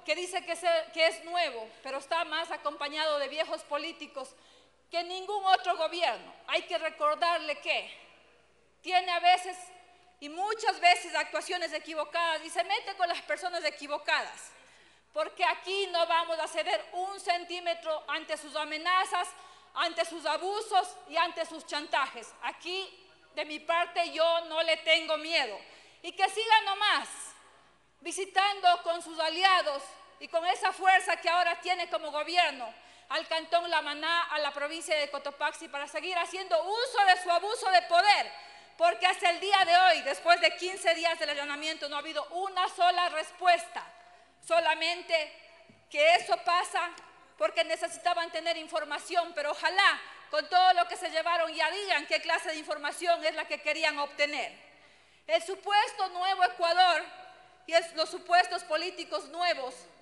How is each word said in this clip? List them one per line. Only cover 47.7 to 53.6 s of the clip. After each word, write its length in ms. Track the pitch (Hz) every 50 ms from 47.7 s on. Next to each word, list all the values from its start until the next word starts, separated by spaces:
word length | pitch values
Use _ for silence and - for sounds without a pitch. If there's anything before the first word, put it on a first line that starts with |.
| 320 330 349 339 330 - - 349 349 339 330 339
tener 260 | 339 330 320 339 330 330
información, 720 | 320 302 320 320 302 294 302 359 - - 330 349 339 339 339
pero 160 | 302 285 294
ojalá 500 | 302 294 - 330 349 381 403 370 311 - - - - - - -
con 180 | - 302 302 294
todo 260 | - 359 370 370 359
lo 140 | 349 349 349
que 80 | 359
se 140 | - 370 330
llevaron 420 | 294 320 320 339 339 339 330 330
ya 200 | 320 311 320 311
digan 340 | 339 403 415 392 349 294 302
qué 160 | 320 330 311
clase 280 | 311 320 330 339 - 349
de 60 | 311 311
información 680 | 311 311 302 302 294 294 294 - 339 349 339 330 311
es 80 | 320 320
la 120 | 311 311
que 140 | 311 311
querían 380 | 294